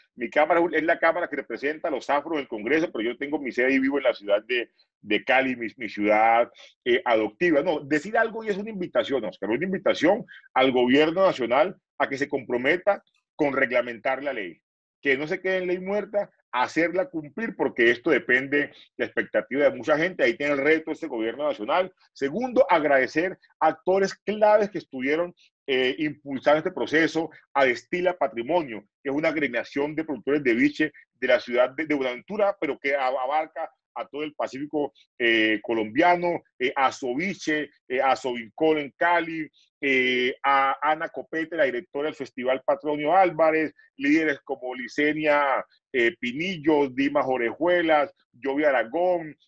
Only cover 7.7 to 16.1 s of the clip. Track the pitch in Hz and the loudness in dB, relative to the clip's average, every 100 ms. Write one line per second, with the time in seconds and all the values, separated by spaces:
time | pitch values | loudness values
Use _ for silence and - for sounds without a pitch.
7.7 | 151 139 151 196 226 226 220 220 190 214 | -2 -2 -4 0 0 0 -2 -6 -6 -6
8.7 | 202 175 123 107 135 107 - 98 123 175 | -8 -4 -2 0 -2 -4 -6 -4 -2 -2
9.7 | 95 117 107 156 220 - - _ 131 135 | -2 0 2 2 0 -2 -18 _ 0 2
10.7 | 127 123 139 156 170 190 143 117 127 175 | 4 4 4 4 2 2 2 0 2 0
11.7 | - _ - 131 135 139 135 123 123 131 | -2 _ -6 -4 -4 -4 -4 -4 -2 0
12.7 | 180 202 202 _ _ _ - 147 131 131 | 0 0 -2 _ _ _ -4 -2 0 0
13.7 | 123 120 113 135 131 143 123 90 80 _ | 0 -2 -4 -4 -4 -4 -6 -8 -12 _
14.7 | _ _ _ 143 135 156 185 185 185 180 | _ _ _ 0 0 0 -4 -2 -2 -2
15.7 | 180 185 208 196 | -4 -2 -4 -2